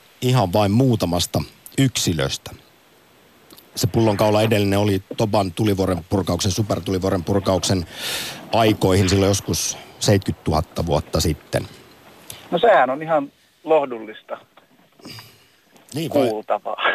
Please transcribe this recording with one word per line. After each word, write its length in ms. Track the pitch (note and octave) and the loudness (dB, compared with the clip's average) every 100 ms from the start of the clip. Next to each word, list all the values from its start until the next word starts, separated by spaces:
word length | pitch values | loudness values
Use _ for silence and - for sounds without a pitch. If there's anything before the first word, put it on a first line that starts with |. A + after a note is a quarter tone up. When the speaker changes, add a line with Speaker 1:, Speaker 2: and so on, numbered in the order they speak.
| _ _ | _ _
Speaker 1:
ihan 300 | B2+ B2+ F#2 | 0 2 2
vain 180 | G#2+ G2+ | 2 2
muutamasta 720 | A2 C3+ A2+ F2 E2+ - - - - - - | 4 4 2 0 -2 -2 -4 -6 -12 -8 0
yksilöstä. 720 | C3+ - G#2+ D#2+ C2+ - - - _ _ _ _ _ _ _ _ - - - | 0 0 -2 -2 -4 -6 -12 -20 _ _ _ _ _ _ _ _ -20 -20 -16
Se 120 | - - | -6 -2
pullonkaula 560 | A#2 A2 G2+ G#2+ G#2 | 2 2 2 2 4
edellinen 360 | G#2+ G#2+ G2+ G2 | 2 2 2 2
oli 240 | G#2 F#2+ - - | 2 0 -4 -4
Toban 360 | A2 G#2+ F#2+ | 0 0 -2
tulivuoren 520 | E2+ G#2 F#2+ F#2 E2+ - | -2 0 0 0 -2 -2
purkauksen, 420 | G2+ E2+ F2 G2+ | -2 -2 -2 -2
supertulivuoren 720 | F2+ G2+ F2+ F#2 F#2+ F#2+ G2 | -2 -2 -4 -2 -2 0 -2
purkauksen 600 | D#2+ G2+ F#2+ F#2 - F#2+ E2 - - - - - - | -2 -2 0 0 0 -2 -4 -10 -10 -8 -10 -14 -2
aikoihin 560 | A2+ A2 G#2 F#2+ F#2 F#2 | 2 2 2 2 2 4
silloin 220 | G2 G2 | 2 2
joskus 480 | G2 - E2+ - - - - | 0 -2 -4 -4 -8 -16 -4
seitsemänkymmentätuhatta 880 | - G2+ - - - D#2 - - E2 | 2 2 0 -6 -2 -2 -2 -6 -2
vuotta 340 | D2 - E2 | -2 -2 -2
sitten. 480 | D#2+ D2+ - - - - - - - - - - - | -2 -4 -4 -6 -6 -14 -20 -20 -20 -20 -20 -20 -6
Speaker 2:
No 80 | F3 | 2
sehän 320 | A#3 F3 B2+ | 4 6 4
on 120 | C#3 | 0
ihan 300 | D#3+ D#3 C#3+ - _ _ | -2 -2 -2 -10 _ _
lohdullista. 720 | D#3 D#3 C#3 A#2 G#2+ G#2+ - - - _ _ _ _ _ - - - - _ _ _ _ _ | 0 2 2 -6 -12 -16 -14 -16 -16 _ _ _ _ _ -20 -20 -20 -20 _ _ _ _ _
Speaker 1:
Niin, 200 | C#3+ D3+ | -8 -2
vai- 140 | C#3+ B2+ | 0 0
Speaker 2:
Kuultavaa. 480 | G#2+ - G#2+ - - - | -2 -4 -4 -4 -4 -2